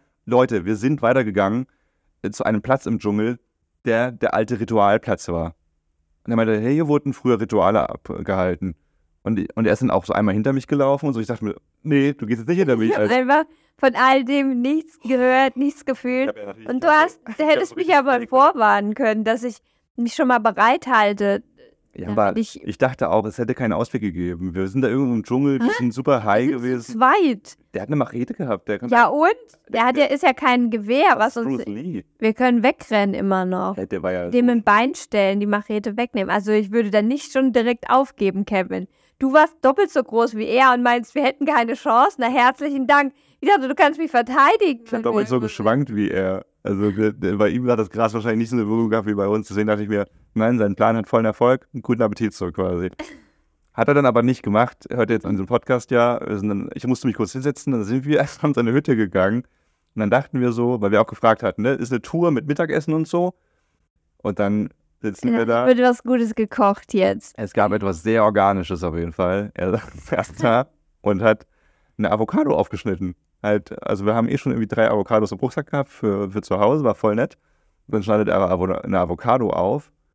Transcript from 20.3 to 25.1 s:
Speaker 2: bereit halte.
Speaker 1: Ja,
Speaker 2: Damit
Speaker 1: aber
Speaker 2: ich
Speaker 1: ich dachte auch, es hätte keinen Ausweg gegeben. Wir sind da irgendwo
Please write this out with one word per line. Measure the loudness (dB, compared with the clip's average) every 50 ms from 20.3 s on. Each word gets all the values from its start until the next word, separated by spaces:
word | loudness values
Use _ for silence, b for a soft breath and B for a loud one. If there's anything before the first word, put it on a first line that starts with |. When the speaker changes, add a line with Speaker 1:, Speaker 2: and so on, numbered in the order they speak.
| 2 2
Speaker 2:
bereit | 2 0 2 2 2 2 2 2 0
halte. | 0 2 2 2 2 0 0 0 0 0 -2 -4 _ _ _ -20 _ _ _ _ _ -16
Speaker 1:
Ja, | -12 -8
Speaker 2:
Damit | -4 0 2
Speaker 1:
aber | 2 2 2 -2
Speaker 2:
ich | -4 -6 -8 -14 -10
Speaker 1:
ich | -8 -4 0
dachte | -2 -2 0 -2 -2 0
auch, | 0 0 0
es | -2 -4
hätte | -6 -4 -4
keinen | -4 -4 -2 -2 -2
Ausweg | -2 -2 -4 -4 -4
gegeben. | -4 -4 -4 -4 -6 -6 -6 -6 -8 -6 -4
Wir | -4 -6 -4
sind | -2 -2
da | 0 0
irgendwo | 0 0 -2 -2